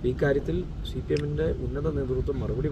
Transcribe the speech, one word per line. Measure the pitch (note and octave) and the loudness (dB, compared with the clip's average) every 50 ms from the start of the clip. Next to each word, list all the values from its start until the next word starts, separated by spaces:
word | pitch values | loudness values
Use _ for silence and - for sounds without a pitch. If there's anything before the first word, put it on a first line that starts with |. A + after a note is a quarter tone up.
| - B2+ | 2 0
ഈ | B2 - | 2 2
കാര്യത്തിൽ | D#3 C#3+ C#3 C#3+ - - D#3+ F3+ E3+ - - - - - | 2 4 4 2 2 0 -2 -2 -2 -4 -6 -6 -6 -4
സി | - C3 B2+ | -4 -6 -2
പി | - D3+ | 0 0
എമ്മിൻ്റെ | D3 D3 D3 D3 D3 D#3+ E3 - - C3+ | 0 0 0 0 0 2 0 0 0 -2
ഉന്നത | A#2+ B2 C#3+ C#3+ - - C#3 | -2 -2 0 0 0 0 0
നേതൃത്വം | C3+ B2+ B2+ B2+ C3 - C3+ C3 | 0 0 0 0 0 0 0 0
മറുപടി | - - B2 B2+ D3 D3+ | 0 0 0 0 0 0